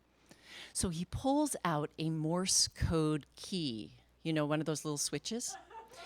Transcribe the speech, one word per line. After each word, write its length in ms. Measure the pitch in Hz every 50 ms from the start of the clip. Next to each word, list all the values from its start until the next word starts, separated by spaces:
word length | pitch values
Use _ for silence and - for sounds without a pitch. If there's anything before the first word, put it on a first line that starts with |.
| _ _ _ _ _ - - - - - - - - - -
So 160 | - - 196
he 160 | 170 160 180
pulls 500 | - - - - 269 277 294 302 285 - - -
out 240 | 175 165 147 147 - - -
a 100 | 160 160
Morse 580 | 160 160 156 156 165 180 190 190 - - -
code 580 | - - - - - 175 165 156 151 151 151 - - -
key, 560 | - - - - 185 165 143 117 107 90 78 - - - _ _ _ -
you 100 | 165 160
know, 120 | 156 151
one 140 | 147 151 151
of 60 | 156
those 200 | 156 156 143 -
little 120 | 156 147
switches, 580 | 143 - - - 143 - - 220 233 247 - - - - - 415 453 - - - 539 679